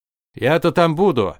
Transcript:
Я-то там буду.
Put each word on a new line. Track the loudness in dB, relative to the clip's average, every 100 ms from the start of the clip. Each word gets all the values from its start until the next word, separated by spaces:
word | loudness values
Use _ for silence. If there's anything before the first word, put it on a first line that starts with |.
| _ _ _ -6
Я-то | -2 0 0
там | 2 0 2
буду. | 0 0 -2 -6